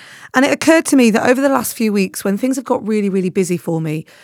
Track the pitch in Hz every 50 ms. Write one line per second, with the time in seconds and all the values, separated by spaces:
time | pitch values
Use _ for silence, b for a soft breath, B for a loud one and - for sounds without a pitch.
0 | B B B B B B B 262 277 285 277 285 - 302 320 320 311 - 294 269
1 | 247 226 196 - - 240 254 247 277 277 269 254 214 - - - 226 220 202 208
2 | 190 190 - - - 202 196 202 - 254 262 269 240 - 247 - - 202 220 214
3 | 202 202 185 196 180 185 143 196 190 165 180 165 - - 170 160 160 156 151 160
4 | - b b b